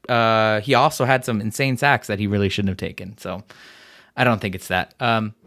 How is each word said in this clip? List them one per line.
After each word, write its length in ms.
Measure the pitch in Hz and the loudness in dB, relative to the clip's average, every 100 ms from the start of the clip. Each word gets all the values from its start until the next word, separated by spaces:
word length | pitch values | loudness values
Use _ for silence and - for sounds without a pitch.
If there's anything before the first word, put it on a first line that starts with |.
| - | -2
uh, 540 | 120 113 110 110 107 | 0 2 4 2 0
he 120 | 104 | 2
also 300 | 123 147 - | 4 4 2
had 200 | 127 131 | 2 2
some 160 | 123 110 | 0 -2
insane 360 | 107 - 135 127 | -2 -2 -2 0
sacks 320 | 143 127 - | 2 2 0
that 100 | 101 | -4
he 80 | 104 | 0
really 220 | 101 98 | 2 0
shouldn't 220 | - 98 | 0 -2
have 60 | 95 | -2
taken. 380 | 92 - 95 107 | -8 -10 -16 -12
So 260 | 92 90 - - - - - - - - | -10 -12 -14 -20 -20 -20 -20 -20 -14 0
I 80 | |
don't 160 | 127 110 | 2 2
think 160 | 101 92 | -2 -6
it's 100 | - | -4
that. 280 | 90 - - | -2 -2 -4
Um, 340 | 120 113 107 - | -2 0 -2 -8